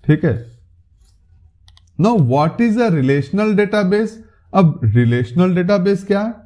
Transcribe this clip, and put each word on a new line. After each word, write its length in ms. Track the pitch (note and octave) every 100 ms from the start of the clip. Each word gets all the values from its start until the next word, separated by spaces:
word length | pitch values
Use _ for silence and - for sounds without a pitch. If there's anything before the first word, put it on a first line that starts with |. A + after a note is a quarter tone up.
| -
ठीक 180 | D#3
है, 100 | E3 G#2+ - - _ _ _ _ _ _ _ _ _ _ _ _ _ -
now 180 | G3 A#3 B2
what 280 | C3+ D#3+ E3+ A#3
is 100 | G#3+
a 140 | A#3
relational 640 | E3 C3 C#3 C#3 G3 G#3+ G#3
database? 500 | G3+ G#3+ F#3 G#3 A3 - - _ _
अब 260 | F#3 E3+ -
रिलेशनल 720 | A2+ A2+ A#2+ A#2+ B2 B2 F#3
डेटाबेस 500 | F3 F3+ G3+ F#3+ G3
क्या 160 | - G3
है? 140 | A3 A#3+